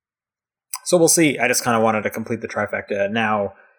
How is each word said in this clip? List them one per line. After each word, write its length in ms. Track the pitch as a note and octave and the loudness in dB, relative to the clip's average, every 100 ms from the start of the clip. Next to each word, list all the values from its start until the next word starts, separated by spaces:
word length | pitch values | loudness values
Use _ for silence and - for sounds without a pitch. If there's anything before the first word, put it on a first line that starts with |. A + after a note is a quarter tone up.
| _ _ _ _ _ _ _ - - | _ _ _ _ _ _ _ -12 0
So 120 | F3+ | 2
we'll 100 | E3 | 4
see. 320 | - D#3+ B2+ | 4 2 2
I 80 | B2 | 0
just 160 | A#2+ | 0
kinda 160 | - A#2 | 0 2
wanted 240 | A2 G#2+ | 2 2
to 80 | G#2 | -2
complete 300 | A2 A2 A2+ | -6 -6 -6
the 60 | G#2+ | -6
trifecta. 640 | - G#2 G2+ - G2+ G2 | -4 -4 -6 -4 -2 -2
Now, 440 | A2+ A2 G#2+ G2+ - - | 0 0 0 -2 -6 -20